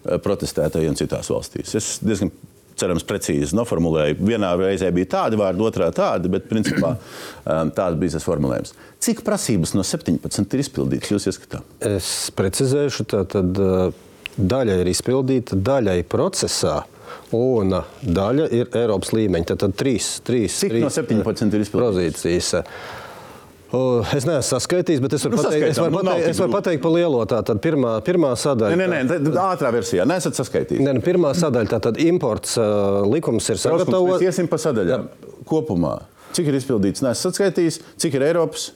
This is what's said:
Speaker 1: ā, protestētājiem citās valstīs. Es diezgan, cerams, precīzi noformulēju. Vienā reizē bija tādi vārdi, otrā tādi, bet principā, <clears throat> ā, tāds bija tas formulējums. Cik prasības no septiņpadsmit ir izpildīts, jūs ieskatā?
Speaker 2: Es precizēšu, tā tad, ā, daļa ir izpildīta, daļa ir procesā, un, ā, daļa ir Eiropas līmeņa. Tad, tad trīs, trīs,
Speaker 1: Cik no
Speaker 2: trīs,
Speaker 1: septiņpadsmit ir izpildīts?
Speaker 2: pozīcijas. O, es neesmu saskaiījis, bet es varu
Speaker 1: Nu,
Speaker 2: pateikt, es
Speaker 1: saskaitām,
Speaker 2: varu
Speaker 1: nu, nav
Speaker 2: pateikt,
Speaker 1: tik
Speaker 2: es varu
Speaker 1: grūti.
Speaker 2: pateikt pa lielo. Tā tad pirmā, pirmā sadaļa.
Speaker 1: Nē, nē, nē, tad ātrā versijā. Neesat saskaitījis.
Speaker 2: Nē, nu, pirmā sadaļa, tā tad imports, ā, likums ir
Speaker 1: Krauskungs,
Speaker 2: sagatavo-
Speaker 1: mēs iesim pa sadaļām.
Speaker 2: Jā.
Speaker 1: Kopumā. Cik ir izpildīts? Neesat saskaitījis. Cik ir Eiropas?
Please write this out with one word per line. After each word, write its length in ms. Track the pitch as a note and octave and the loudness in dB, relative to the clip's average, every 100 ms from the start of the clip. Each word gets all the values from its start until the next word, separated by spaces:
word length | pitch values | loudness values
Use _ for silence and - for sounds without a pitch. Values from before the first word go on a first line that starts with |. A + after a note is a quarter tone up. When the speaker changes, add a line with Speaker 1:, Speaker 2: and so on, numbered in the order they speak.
Speaker 1:
ā, 160 | - E2 | -2 -2
protestētājiem 720 | G2+ G2 - - D2+ E2 D#2+ C#2 | -2 -4 -2 -2 0 0 0 0
citās 320 | D2+ - - | -4 -4 -4
valstīs. 440 | - - - - A2 | -4 -4 -10 -4 -4
Es 160 | - - | -4 -4
diezgan, 320 | G#2 G#2 G2 - - - - - | -2 0 -2 -6 -20 -20 -18 -4
cerams, 240 | G2 E2 | -2 -2
precīzi 480 | - G2+ - D2 C#2+ | -2 -4 0 0 0
noformulēju. 640 | G2 A#2 E2+ E2 D#2 D2+ D2+ | 0 0 0 2 2 2 2
Vienā 280 | G2 A#2 F#2+ F2 | 0 2 0 2
reizē 320 | F#2+ F#2+ F#2 | 0 2 0
bija 160 | F2 F#2+ | 0 0
tādi 260 | G3 D#3 G#2+ | 0 0 2
vārdi, 220 | G2 F2+ | 0 2
otrā 280 | A2 G2+ E2+ | 0 2 0
tādi, 380 | - F#3+ G2+ F2 | 2 0 0 0
bet 140 | F#2+ - | -2 -2
principā, 460 | A2 G2+ - D#2+ | -2 0 0 0
<clears throat> 500 | - - - - - | -2 -8 -16 -16 -10
ā, 140 | - D#2 D#2 | -2 0 0
tāds 240 | - F#2 D#2+ | 0 -2 0
bija 140 | F2+ | -2
tas 100 | D#2 | -2
formulējums. 480 | - D#2 C2+ A#1+ - - - - | -2 0 0 -2 -6 -18 -20 -4
Cik 180 | - A3 - | -4 -2 -2
prasības 480 | G#3 - G2+ D#2 G2+ | -2 0 0 0 -2
no 80 | |
septiņpadsmit 720 | F#2+ E3 - - - - G2 | -2 -4 -2 -2 -2 -4 -2
ir 80 | C#3 | -2
izpildīts, 480 | C#3 - C2+ C2 - | -2 -4 -2 -2 -2
jūs 160 | G#2 G2 | 0 0
ieskatā? 320 | - - E2+ - - | -4 -10 -14 -14 -6
Speaker 2:
Es 480 | G#2+ G2+ - - - | -2 -2 -2 -6 -6
precizēšu, 720 | - G2 - C3+ C#3+ C#3+ - A2 | -2 -2 0 2 2 0 -2 -2
tā 80 | G#2+ F#2+ | -2 0
tad, 240 | G2+ F#2 F#2 | 0 0 2
ā, 320 | F#2+ F#2 F#2 F2 - - - | 2 2 0 -2 -20 -20 -12
daļa 460 | - F#2 C3 A#2 F#2 | -2 0 2 2 2
ir 80 | F2+ | 2
izpildīta, 680 | F#2 - C3 C3 C3 - G2 | 0 0 0 2 0 0 -2
daļa 400 | G2 C3+ G#2 F2+ | 2 2 2 0
ir 80 | E2+ | 0
procesā, 680 | A2 G2+ - F#2+ - F2+ D2 - - - - - A2+ | 0 0 -2 -2 0 0 -2 -6 -20 -18 -18 -4 0
un, 400 | B2+ A#2+ F#2+ F#2 | 2 2 2 0
ā, 80 | D#2+ - | -4 -8
daļa 480 | B2+ F2 G3 C#3 D3+ | -2 0 2 0 2
ir 240 | A#2 A#2+ A2 | 0 0 0
Eiropas 320 | A#2 F#2+ - | 0 0 0
līmeņa. 380 | A2 G#2+ E2+ E2 | 0 2 0 -2
Tad, 100 | F2+ G2+ | -2 -2
tad 100 | F#2 | -2
trīs, 360 | C3+ A2 - - | -2 0 -4 -6
trīs, 320 | - B2 F#2+ - | -2 0 0 -2
Speaker 1:
Cik 80 | G3+ | 0
no 140 | A2+ C3+ | 0 0
Speaker 2:
trīs, 120 | E3 | -2
Speaker 1:
septiņpadsmit 600 | B2+ A2 G#2 G#2 G#2+ G#2 | 0 0 0 0 0 0
ir 80 | G#2 | 0
izpildīts? 540 | - A#2+ F#2 E2+ D#2 | 0 2 2 0 -2
Speaker 2:
pozīcijas. 300 | F2+ F2 - F2 - - - - - - - - - - - | -2 0 0 -2 -4 -14 -14 -16 -16 -18 -20 -20 -20 -20 -4
O, 300 | B2 C3 A#2+ G#2+ | 0 2 2 2
es 140 | C#3+ C3+ | 0 0
neesmu 160 | D3+ | 0
saskaiījis, 540 | - B2+ - F3+ F3 D3 | 0 -2 0 0 2 0
bet 140 | C3 D3+ | 0 0
es 60 | |
varu 80 | C#3 | 0
Speaker 1:
Nu, 80 | A3 | 0
Speaker 2:
pateikt, 220 | F4 D3+ | 2 2
es 80 | D3+ | 2
Speaker 1:
saskaitām, 140 | D3+ E3 | 2 0
Speaker 2:
varu 80 | |
Speaker 1:
nu, 60 | E3+ | 0
nav 60 | F#3 | 0
Speaker 2:
pateikt, 140 | F3 E3 | 2 0
Speaker 1:
tik 80 | |
Speaker 2:
es 40 | D#3+ | 0
varu 80 | F3+ | 0
Speaker 1:
grūti. 80 | G3 | 0
Speaker 2:
pateikt 240 | F#3+ D#3 | 0 0
pa 60 | E3 | 2
lielo. 280 | E3 F3 B2+ | 2 4 2
Tā 140 | A2 A#2 G2+ | 2 0 0
tad 140 | G#2+ | 0
pirmā, 300 | D#3+ D3+ B2 A2 | 2 2 2 0
pirmā 280 | C#3 F3+ C#3+ A#2+ | 0 2 2 2
sadaļa. 400 | D3 B2+ G#2+ F3 | 0 2 2 2
Speaker 1:
Nē, 80 | F#3 | 0
nē, 80 | D#3+ B2+ | 0 0
nē, 80 | E3+ | 0
tad 140 | C#3+ - F#3+ | 0 0 0
ātrā 240 | F3+ C3+ | 0 0
versijā. 320 | A#2 - F#2 | 0 0 0
Neesat 320 | A2 F3+ D#3+ - | 2 2 -2 -4
saskaitījis. 460 | C3 D3 D#3+ - | -2 -2 0 0
Speaker 2:
Nē, 80 | C#3 B2+ | 2 2
nu, 20 | |
pirmā 300 | E3 F3+ D#3 | 2 4 2
sadaļa, 380 | D#3 D#3+ B2+ G#2 | 2 2 2 2
tā 80 | A2+ A#2+ | 0 0
tad 100 | A2 | 2
imports, 480 | E3 F3+ C#3 G#2 - A#2+ | 2 2 0 -2 -2 0
ā, 60 | G#2+ G#2 G2 G2+ G2+ | 2 2 2 2 2
likums 400 | D3 D#3 A2 - | 2 2 0 0
ir 80 | G2+ | 0
Speaker 1:
Krauskungs, 300 | B2+ E3+ F3 | 2 2 2
Speaker 2:
sagatavo- 220 | F#3 F3+ | 4 4
Speaker 1:
mēs 160 | F#3 F#3 | 4 2
iesim 200 | F3+ E3+ | 2 0
pa 80 | D#3 | 0
sadaļām. 460 | D#3+ A2+ F2 B2 - | 0 2 2 0 -4
Speaker 2:
Jā. 220 | - - - - | -14 -20 -20 -2
Speaker 1:
Kopumā. 460 | D#3 C3 F2 D2+ G#1 - - - - | -2 0 0 0 -2 -10 -20 -6 -2
Cik 100 | D3+ | 0
ir 100 | C3+ | 0
izpildīts? 420 | B2+ A2+ G2 - | 0 2 2 0
Neesat 280 | C3 A2 F#3 | -2 0 -2
saskaitījis. 460 | F3+ G3 E3+ E3+ - - - | 0 0 2 0 -2 -14 -4
Cik 140 | E3+ C3 | -2 2
ir 60 | C#3+ | 2
Eiropas? 380 | E3+ D#3+ - - | 2 0 -2 -12